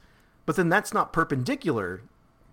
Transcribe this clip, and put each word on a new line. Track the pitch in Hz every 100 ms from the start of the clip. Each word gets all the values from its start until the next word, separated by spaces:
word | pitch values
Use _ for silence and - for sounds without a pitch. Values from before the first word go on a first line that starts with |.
| _ _ _ _ -
but | 156
then | 175
that's | 185 208
not | 208 160
perpendicular | - 160 135 123 269 175 117 92 92 110 _ _ _ _